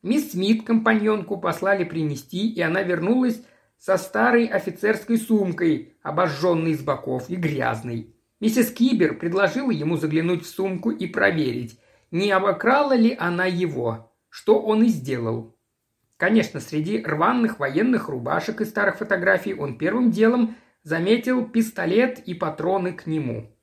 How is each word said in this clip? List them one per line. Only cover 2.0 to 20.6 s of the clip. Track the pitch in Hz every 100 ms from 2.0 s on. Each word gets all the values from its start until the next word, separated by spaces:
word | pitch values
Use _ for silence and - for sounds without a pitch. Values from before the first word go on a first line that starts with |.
| 151 139 - 175 214
и | 220
она | 165 175
вернулась | 185 175 180 254 254 220 - _ _ _
со | - 190
старой | - 214 233 240 226
офицерской | 196 190 175 208 220 - 226
сумкой, | - 220 190 175 170 147 - _
обожженной | 147 151 180 139 180 165 165
с | 147
боков | - 135 - 127 127
и | 180
грязной. | 165 139 120 113 120 113 - _ _ _
Миссис | 220 226 233
Кибер | - 247 226 160 -
предложила | 170 180 196 247 277
ему | 170 147 165
заглянуть | 156 156 170 175
в | -
сумку | - 190 185 226
и | - 180
проверить, | - 196 165 151 120 120 - _ _ _
не | 165 202
обокрала | 190 196 180 220 269 285 254
ли | 226 247
она | 170 175 185
его, | 175 180 135 120 113 - _ _
что | - - 214
он | 214 214
и | 233
сделал. | 165 131 127 113 117 - _ _ _ _ _ _ _
Конечно, | 175 220 - 151
среди | - 151 156 220
рваных | 165 151 180 247 220 -
военных | 139 143 240 240 -
рубашек | 131 120 156 - 220
и | 214
старых | - 202 196
фотографий | - 190 180 185 202
он | 190 143 117
первым | 160 226 247
делом | 175 226 247 226 -